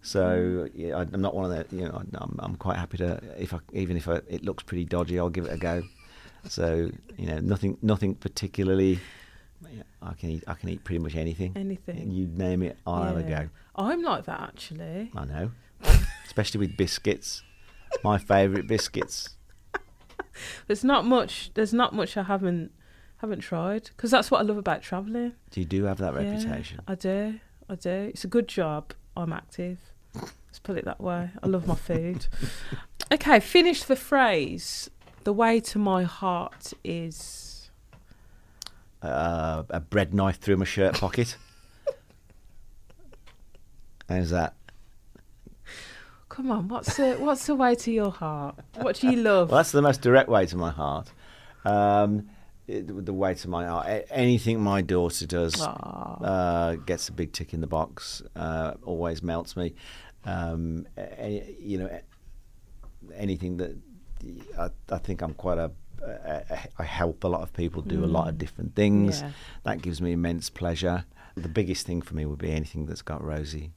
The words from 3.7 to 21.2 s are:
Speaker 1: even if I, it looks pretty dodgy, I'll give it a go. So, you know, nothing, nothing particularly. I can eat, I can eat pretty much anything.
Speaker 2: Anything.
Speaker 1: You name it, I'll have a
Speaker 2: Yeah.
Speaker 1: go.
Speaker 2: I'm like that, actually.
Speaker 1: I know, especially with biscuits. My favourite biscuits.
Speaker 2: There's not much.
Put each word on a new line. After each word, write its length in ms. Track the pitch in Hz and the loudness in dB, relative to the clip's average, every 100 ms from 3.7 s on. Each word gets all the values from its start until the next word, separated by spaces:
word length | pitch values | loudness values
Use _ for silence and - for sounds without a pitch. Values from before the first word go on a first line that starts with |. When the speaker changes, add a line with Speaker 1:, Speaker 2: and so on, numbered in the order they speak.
Speaker 1:
even 240 | - 95 87 | -4 -2 -2
if 100 | 80 | 0
I, 100 | 85 - | -2 -2
it 160 | 87 | -6
looks 180 | 90 - | -6 -8
pretty 200 | - 90 | -6 -4
dodgy, 340 | 85 87 85 90 | -2 -2 0 0
I'll 120 | 87 | 0
give 160 | 85 85 | -2 -4
it 60 | |
a 40 | 80 | -4
go. 240 | 87 87 87 - - - - - - | -2 -2 -4 -12 -20 -20 -20 -20 -12
So, 420 | - 85 82 85 - - - | -2 0 2 0 -4 -14 -8
you 100 | 85 | -4
know, 120 | 78 | -2
nothing, 380 | 90 98 98 - | 0 2 0 0
nothing 340 | 110 104 98 | 2 2 2
particularly. 840 | 95 95 - 98 - 95 95 95 92 - - - - - - 165 120 - - | -2 -6 -6 -6 -2 2 6 6 4 -2 -20 -20 -20 -20 -20 -18 -16 -18 -16
I 120 | 90 | -12
can 160 | 82 85 | -8 -4
eat, 140 | 80 - | -6 -6
I 60 | |
can 140 | 85 90 | -8 -6
eat 120 | 82 | -8
pretty 140 | - 87 | -4 -2
much 160 | 78 | -2
anything. 380 | 80 80 82 92 | -2 -4 -2 -4
Speaker 2:
Anything. 560 | 135 196 196 - 170 107 | -4 -6 -6 -8 -8 -4
Speaker 1:
You 160 | 92 92 | -2 -2
name 360 | 82 92 90 | -2 0 2
it, 140 | 90 - - | 0 -4 -4
I'll 180 | 87 | -2
have 120 | 87 87 | 0 -2
a 40 | |
Speaker 2:
Yeah. 200 | 80 78 | -2 -4
Speaker 1:
go. 40 | 76 - - - | -4 -10 -16 -4
Speaker 2:
I'm 260 | 196 339 | -2 0
like 220 | 339 185 | -2 -4
that, 160 | - 160 | -4 -10
actually. 680 | - - - 156 165 170 226 | -10 -14 -16 -12 -10 -10 -8
Speaker 1:
I 100 | - | -8
know, 260 | 69 73 98 120 - - - - - - | -8 -4 -6 -8 -18 -6 8 8 8 -4
especially 340 | - - 107 107 | -6 -2 -2 0
with 160 | 95 - | -2 2
biscuits. 680 | 92 - - 101 - - - - - - - 523 | 0 0 0 -2 -2 -12 -14 -20 -20 -20 -6 -2
My 160 | 101 101 | 2 2
favourite 480 | - 98 98 98 101 | 6 6 6 2 0
biscuits. 680 | 110 - 104 - - - - - - - - - - - - - - - - - | 0 0 -4 -4 -6 -12 -16 -20 -20 -12 -12 -12 -20 -20 -16 -16 -12 -14 -14 -2
Speaker 2:
There's 160 | 214 | 2
not 220 | 254 277 | 6 4
much. 480 | 220 254 | 6 4